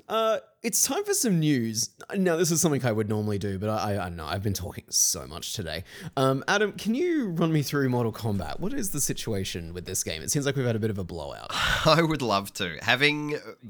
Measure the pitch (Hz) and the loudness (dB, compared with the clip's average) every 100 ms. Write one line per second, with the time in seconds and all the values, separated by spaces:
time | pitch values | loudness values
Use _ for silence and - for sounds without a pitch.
0 | - 220 220 214 - _ 226 - - 339 | -4 0 2 0 -4 _ -2 2 2 0
1 | 403 392 240 170 151 139 113 110 - - | 0 0 2 4 4 2 2 -2 -4 -6
2 | - 202 185 165 170 165 165 139 123 110 | -8 0 2 4 2 2 2 2 2 0
3 | 104 107 107 101 101 95 107 107 101 101 | 0 0 0 -2 -2 -2 -2 -2 0 -2
4 | 90 85 78 92 101 95 87 - - - | -4 -6 -4 -2 0 -2 -4 -10 -4 0
5 | - 87 64 82 - - 85 78 - - | 2 0 -6 -10 -8 -6 -4 -6 -8 -14
6 | 170 - 131 135 - 202 208 185 196 240 | -8 2 2 2 2 2 2 -2 -2 0
7 | 359 320 220 165 165 156 139 143 135 123 | 2 0 0 0 2 2 2 0 2 2
8 | 117 107 113 101 76 69 208 277 104 147 | 0 -2 -2 -2 -4 -4 -4 -2 -2 -2
9 | - - - 101 95 92 82 87 82 92 | -2 -2 -4 -4 -4 -6 -8 -10 -6 -6
10 | - 80 78 151 139 135 123 110 107 101 | -4 -6 -2 -2 0 0 0 0 0 -2
11 | 87 87 71 55 55 - - - 156 160 | -6 -8 -10 -10 -8 -2 0 2 6 6
12 | 165 156 123 101 101 - 90 80 - 123 | 6 2 2 2 0 -4 -4 -2 2 6
13 | 147 147 147 147 110 - 113 | 6 2 -2 -6 -8 -16 -14